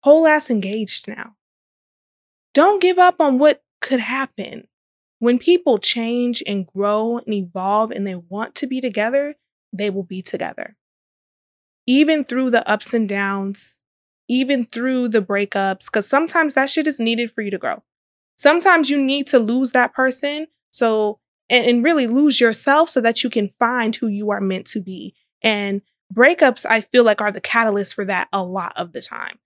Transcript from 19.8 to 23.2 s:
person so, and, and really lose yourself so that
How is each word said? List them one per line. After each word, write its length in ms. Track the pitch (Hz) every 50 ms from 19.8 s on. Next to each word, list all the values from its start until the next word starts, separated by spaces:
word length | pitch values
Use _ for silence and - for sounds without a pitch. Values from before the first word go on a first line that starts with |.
| 240 247 _
person 540 | - 262 262 254 - - 285 294 302 320 _ _ _ _ _
so, 480 | - - 240 226 220 220 214 208 214 _ _ _ _ _ _ _
and, 160 | - 247 -
and 180 | 240 240 240 233
really 240 | 320 339 302 254
lose 320 | 220 233 269 294 302 254 -
yourself 500 | 240 226 214 - - 277 277 302 330 330
so 120 | - 269
that 220 | 226 226 226 -